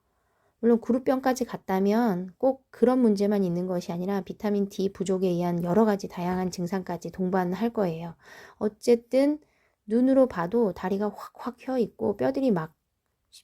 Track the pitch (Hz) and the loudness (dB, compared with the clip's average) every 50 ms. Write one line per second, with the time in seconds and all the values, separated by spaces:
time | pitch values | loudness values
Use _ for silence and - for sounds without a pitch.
0 | _ _ _ _ _ _ _ _ _ _ _ _ - 233 233 226 233 - 233 262 | _ _ _ _ _ _ _ _ _ _ _ _ 2 4 4 4 2 0 0 0
1 | 262 285 269 262 262 262 254 254 240 - - - _ - 190 190 196 202 208 226 | 2 0 0 2 0 0 0 0 -4 -6 -8 -8 _ -2 0 2 2 2 2 2
2 | 247 233 185 175 185 185 - _ - 269 262 269 _ _ - - 233 233 254 262 | 2 2 0 -2 -4 -8 -6 _ 0 0 0 -2 _ _ -2 2 2 4 4 4
3 | 247 226 208 190 202 202 214 202 190 175 170 175 180 185 185 175 180 - 170 175 | 4 4 4 4 2 2 2 2 0 0 0 -2 -2 -2 -4 -4 -4 -6 -6 -6
4 | 180 196 202 190 185 - 175 - - 208 208 202 196 202 - - 190 190 - - | -4 -4 -4 -4 -4 -8 -8 -6 -4 -2 0 0 -2 -2 -2 -4 -4 -4 -4 -4
5 | 196 190 190 185 190 185 175 170 175 175 175 170 175 175 175 214 226 214 202 196 | -4 -2 0 0 0 0 0 0 0 -2 -2 -2 -2 0 2 4 4 4 2 0
6 | - 220 - - 175 180 185 185 185 180 180 - 175 165 208 190 180 - 175 165 | -4 -8 -8 -6 -4 -4 -2 -2 -4 -4 -4 -6 -4 -4 -4 -4 -4 -6 -8 -8
7 | - 175 - - 185 180 190 190 180 175 180 185 226 240 233 226 202 175 160 165 | -8 -10 -6 -4 -2 0 0 0 0 0 -2 -2 -4 -2 -2 -2 -2 -2 -2 -6
8 | 170 170 165 - _ - - - - - - - 214 214 214 - - 240 233 233 | -10 -12 -14 -16 _ -20 -20 -20 -20 -20 -8 -4 -4 -4 -4 -2 2 2 2 2
9 | 233 _ - 262 277 285 294 302 _ _ _ _ _ _ _ _ _ - 214 240 | 2 _ 0 2 2 2 0 -2 _ _ _ _ _ _ _ _ _ -2 0 2
10 | 254 262 269 269 262 254 - 180 170 175 208 240 233 196 175 - - 185 196 196 | 2 4 6 4 4 4 2 -2 -4 -2 0 0 0 0 -2 -4 -4 -4 -2 -2
11 | 214 208 208 - - - - - - 240 240 - - - 262 254 220 - - - | -2 -4 -6 -8 -14 -18 -16 -14 -12 -12 -12 -10 -8 -4 -2 -2 -2 -2 -4 -4
12 | 220 214 202 202 247 262 269 285 269 254 202 170 160 160 _ _ _ _ _ _ | -4 -2 -2 0 -2 -2 0 0 2 2 2 0 -2 -6 _ _ _ _ _ _
13 | _ _ _ _ _ _ - - | _ _ _ _ _ _ -20 -18